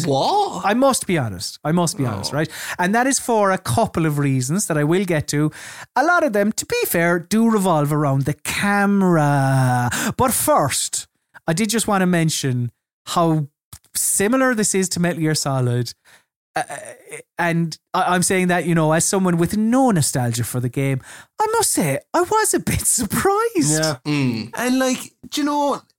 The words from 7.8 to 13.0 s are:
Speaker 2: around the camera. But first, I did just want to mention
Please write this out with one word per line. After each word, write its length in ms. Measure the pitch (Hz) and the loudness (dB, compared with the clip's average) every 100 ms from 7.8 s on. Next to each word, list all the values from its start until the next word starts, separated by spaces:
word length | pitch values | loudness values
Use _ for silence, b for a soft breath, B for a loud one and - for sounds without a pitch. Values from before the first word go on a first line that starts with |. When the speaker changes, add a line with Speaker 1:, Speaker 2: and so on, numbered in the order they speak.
| 147 | 2
Speaker 2:
around 300 | 151 147 135 | 0 2 0
the 120 | 139 - | -2 -4
camera. 1500 | - - 202 202 202 202 185 165 147 143 135 135 127 123 123 B 226 - | -6 -4 0 2 2 2 4 4 4 2 2 2 2 2 0 B -4 0
But 160 | 247 | 0
first, 760 | - - 277 143 - - - - _ B B - | 0 2 2 2 -2 -4 -8 -10 _ B B -4
I 60 | |
did 180 | 165 220 | -2 0
just 200 | 226 214 | 0 0
want 140 | 196 | 2
to 20 | 185 | 2
mention 640 | 175 165 - 139 123 120 _ _ _ | 2 2 0 -2 -2 -4 _ _ _